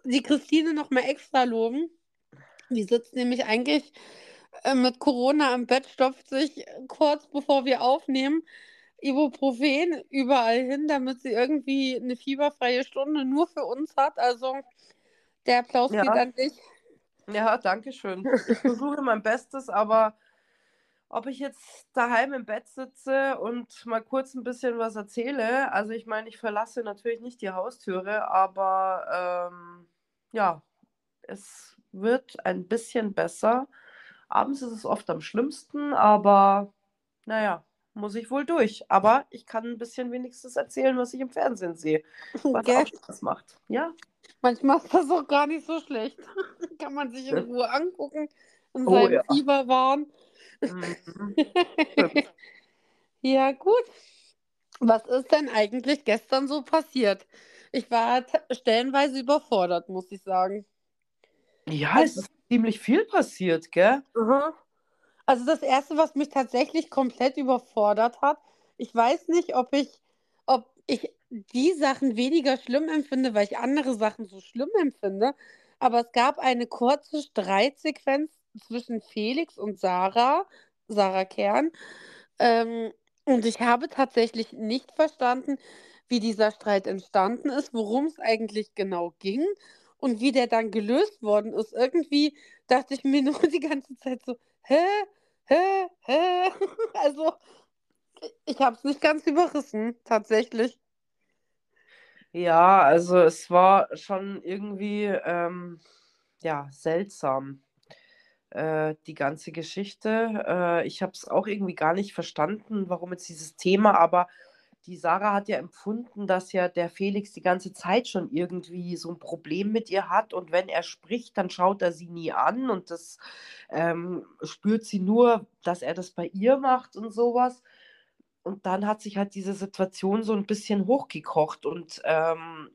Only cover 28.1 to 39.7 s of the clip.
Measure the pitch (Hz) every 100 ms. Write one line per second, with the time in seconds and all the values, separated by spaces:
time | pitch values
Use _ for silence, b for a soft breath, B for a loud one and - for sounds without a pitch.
28.1 | 214 - 185 190 185 190 190 190 185 -
29.1 | 175 180 180 175 175 170 175 175 _ _
30.1 | _ _ 226 196 160 _ _ _ _ _
31.1 | _ - 196 - - - _ _ 190 208
32.1 | 254 254 - - 185 180 226 - 247 214
33.1 | 196 165 - 214 247 277 B B B B
34.1 | B B - - 277 247 226 - 220 -
35.1 | 165 151 214 277 302 - 294 294 285 208
36.1 | 208 202 202 196 196 202 _ _ _ _
37.1 | _ - 220 214 170 - _ _ - 208
38.1 | 208 226 269 277 330 220 214 - 196 202
39.1 | 254 - - - 226 233